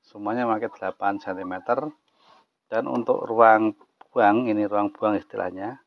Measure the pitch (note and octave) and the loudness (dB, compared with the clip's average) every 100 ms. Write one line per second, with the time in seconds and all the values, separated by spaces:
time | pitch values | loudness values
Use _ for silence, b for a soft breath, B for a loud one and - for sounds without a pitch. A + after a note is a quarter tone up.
0 | _ G#2+ G#2 A#2+ A#2+ A2 A2 - F#2+ - | _ -10 -6 -2 -2 -2 -4 -6 -10 -4
1 | G2+ G2+ G2 F#2+ F2+ F#2 - B2 D3+ - | -4 -4 -8 -8 -8 -8 -4 -4 -4 -14
2 | _ b b b b _ _ A2 C3 B2 | _ b b b b _ _ -4 -2 -2
3 | A#2 - - A2+ A2+ A2 A2 - _ _ | 0 -2 0 6 6 8 4 -4 _ _
4 | - B2+ G#2 A2 B2 G#2+ G#2 G2+ G#2 - | -6 2 4 4 0 -2 0 -2 -2 -2
5 | A2 G2+ - G#2+ F#2 F#2 G#2 C3+ | -2 -2 -6 -8 -8 -8 -12 -12